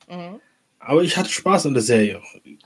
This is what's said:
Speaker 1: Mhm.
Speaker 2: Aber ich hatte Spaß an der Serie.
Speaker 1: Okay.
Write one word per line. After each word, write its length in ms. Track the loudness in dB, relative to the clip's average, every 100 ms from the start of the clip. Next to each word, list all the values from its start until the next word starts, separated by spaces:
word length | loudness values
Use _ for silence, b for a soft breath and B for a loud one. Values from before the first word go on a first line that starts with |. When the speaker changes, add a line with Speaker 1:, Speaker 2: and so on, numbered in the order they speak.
| _
Speaker 1:
Mhm. 320 | -18 -16 -20 _ _ _ _
Speaker 2:
Aber 240 | 0 2
ich 160 | 2 -2
hatte 120 | -4
Spaß 360 | -4 0 0 2
an 80 |
der 80 | 0
Serie. 400 | 2 2 2 -2 -16 -20
Speaker 1:
Okay. 220 | -20 -20